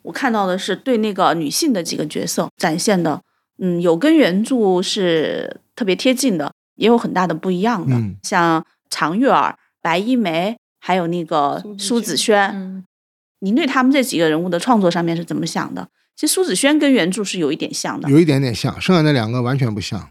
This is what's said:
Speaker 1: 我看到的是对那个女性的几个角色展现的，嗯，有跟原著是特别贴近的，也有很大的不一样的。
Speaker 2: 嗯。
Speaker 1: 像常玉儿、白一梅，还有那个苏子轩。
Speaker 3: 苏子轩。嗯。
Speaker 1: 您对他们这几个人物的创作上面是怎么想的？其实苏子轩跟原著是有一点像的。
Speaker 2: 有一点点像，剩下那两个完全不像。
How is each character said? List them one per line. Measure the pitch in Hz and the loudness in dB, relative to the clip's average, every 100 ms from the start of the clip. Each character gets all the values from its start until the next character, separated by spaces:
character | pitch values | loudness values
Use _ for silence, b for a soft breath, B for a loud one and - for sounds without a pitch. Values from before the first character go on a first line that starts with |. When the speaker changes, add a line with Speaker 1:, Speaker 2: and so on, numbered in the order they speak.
Speaker 1:
我 | - | -14
看 | 170 269 | -6 -2
到 | 220 190 | 0 0
的 | 185 | -2
是 | - 185 | -4 -4
对 | - 240 | -2 0
那 | 214 | 0
个 | 196 165 | 0 0
女 | 165 147 | 0 -2
性 | - 330 | -2 0
的 | 214 | -2
几 | 165 - | -2 -6
个 | 151 | -6
角 | - 170 | -6 -4
色 | - 170 - | -4 -6 -2
展 | 180 160 | -2 0
现 | - 190 | 0 2
的， | 165 143 - _ _ - | 0 -2 -8 _ _ -6
嗯， | 190 175 | -2 0
有 | 175 165 | 2 2
跟 | 285 320 | 4 4
原 | 208 185 | 4 2
著 | 220 262 208 180 | 0 0 2 2
是 | 190 220 180 160 127 - - - _ | 0 -2 0 2 0 -4 -8 -12 _
特 | - | -6
别 | 214 180 | -2 0
贴 | 262 | 2
近 | 254 269 180 | 2 2 0
的， | 143 - _ - | -4 -10 _ -2
也 | 196 | 2
有 | 233 | 2
很 | 196 | 2
大 | 147 180 | 0 0
的 | |
不 | 165 190 | -2 -2
一 | 180 | -2
样 | 214 220 151 | 0 -2 0
的。 | 123 | 0
Speaker 2:
嗯。 | 107 98 | -2 -6
Speaker 1:
像 | - 190 170 160 165 _ _ | -2 2 2 2 -2 _ _
常 | - 156 185 | -4 -2 2
玉 | 269 | 4
儿、 | 170 107 - _ _ | 4 2 -4 _ _
白 | - 170 | -2 -2
一 | 208 254 | 0 0
梅， | 196 160 185 233 _ _ | 0 0 -2 -6 _ _
还 | - 185 | -2 0
有 | 170 | 0
那 | 175 160 | -2 -2
个 | 160 143 147 | 0 0 -2
苏 | 202 | -8
子 | 202 | -10
轩。 | - | -4
Speaker 3:
苏 | 240 | -2
子 | 202 135 | -2 -2
轩。 | - 208 196 | 2 2 2
嗯。 | 196 190 190 185 _ _ _ _ _ | -2 -10 -12 -16 _ _ _ _ _
Speaker 1:
您 | 190 | -2
对 | 233 320 | 0 0
他 | 269 | 2
们 | 254 | 2
这 | 277 | 2
几 | 240 151 | 2 2
个 | 165 | 2
人 | 156 | 2
物 | 180 | 0
的 | 170 | -2
创 | 175 233 | 2 4
作 | 185 | 4
上 | 170 170 | 2 0
面 | 165 | -2
是 | |
怎 | 170 151 | -4 -4
么 | 165 | -4
想 | 190 151 | -4 -6
的？ | 175 185 _ _ - | -8 -12 _ _ -6
其 | 302 | -2
实 | |
苏 | 381 | 0
子 | 370 214 | -2 0
轩 | 277 302 | 2 4
跟 | 285 | 4
原 | 254 170 | 4 2
著 | 185 | -2
是 | 196 190 | -4 -2
有 | 151 | -2
一 | 160 | -2
点 | - | -6
像 | - 175 - | -6 -8 -6
的。 | 147 | 4
Speaker 2:
有 | 143 | 6
一 | 170 | 6
点 | 135 | 4
点 | 135 | 0
像， | 107 131 - | -2 -4 -2
剩 | - 185 | 2 4
下 | |
那 | 151 | 4
两 | 143 110 | 2 0
个 | 123 | -2
完 | 120 135 | -2 0
全 | 127 | 0
不 | 104 | -2
像。 | 90 104 80 | -6 -8 -10